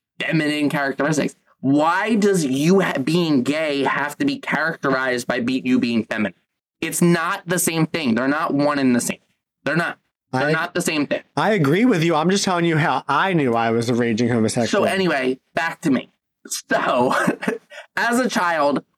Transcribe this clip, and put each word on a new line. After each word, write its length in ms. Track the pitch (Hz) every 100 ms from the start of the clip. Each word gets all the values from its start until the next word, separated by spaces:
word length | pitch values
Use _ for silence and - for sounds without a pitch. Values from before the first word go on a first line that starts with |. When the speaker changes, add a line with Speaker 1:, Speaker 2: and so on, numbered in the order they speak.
| _ -
Speaker 1:
feminine 520 | 127 160 147 151 143
characteristics. 640 | 151 139 135 143 156 120 - _ _
Why 540 | 131 143 156 233 226
does 280 | 226 202 185 139
you 340 | 135 156 190
ha-, 180 | 180 139
being 440 | 131 175 165 143
gay 400 | 127 151 160 139
have 340 | 127 139 143 -
to 60 |
be 140 | 143 139
characterized 880 | - 139 160 165 143 131 131 123 123
by 140 | 123
be-, 200 | 117 127
you 160 | 127 127
being 260 | 120 117
feminine? 340 | - 113 101 - _ _ _ -
It's 220 | 160 165
not 400 | 175 170 170 196 170
the 120 | 180
same 280 | 185 165 160
thing. 280 | 170 135
They're 140 | 113 135
not 260 | 151 165
one 240 | 143 147 143
and 180 | 131 120
the 40 |
same. 180 | - - _ _ _ _
They're 120 | 135 160
not. 220 | 165 - _ _ _
They're 160 | 131 147
Speaker 2:
I 40 |
Speaker 1:
not 220 | 160 170
the 80 | 180
same 240 | 175 156 139
thing. 160 | - - -
Speaker 2:
I 160 | 180
agree 320 | 214 139 180
with 180 | 254 185
you. 120 | 165
I'm 160 | 151 165
just 140 | 196
telling 200 | 196 175
you 120 | 170 156
how 280 | 160 131 -
I 240 | 143 190
knew 220 | 170 131
I 160 | 117 117
was 180 | 117 117
a 60 |
raging 340 | 120 117 110 120
homosexual. 560 | 120 110 123 113 202
Speaker 1:
So 60 | -
anyway, 480 | 190 180 143 131 131 _
back 260 | - 165 -
to 80 | 160
me. 200 | 127 - _ _ _ -
So, 680 | - - - - 131 127 - - - - 233
<laughs> 400 | _ - - -
as 220 | 226 240
a 100 | 247
child, 560 | 226 175 165 143 - -